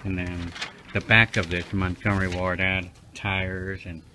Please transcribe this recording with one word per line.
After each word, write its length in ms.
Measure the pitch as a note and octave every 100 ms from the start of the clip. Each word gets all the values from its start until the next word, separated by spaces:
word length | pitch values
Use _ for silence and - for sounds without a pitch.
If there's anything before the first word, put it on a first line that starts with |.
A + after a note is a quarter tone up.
And 120 | G2+ F#2
then 360 | F2+ F2 E2+ - - - -
the 80 | -
back 340 | - A2 A2+ A2
of 140 | E2
this 200 | F2+ -
Montgomery 560 | G2+ F#2 F2+ G#2+ G2 F#2
Ward 320 | F2+ F#2 F2+
ad, 280 | F#2+ F#2+ F2+ - -
tires 720 | - G#2 F#2+ F#2 F#2 F#2+ F#2+
and 180 | F2+ D#2+ -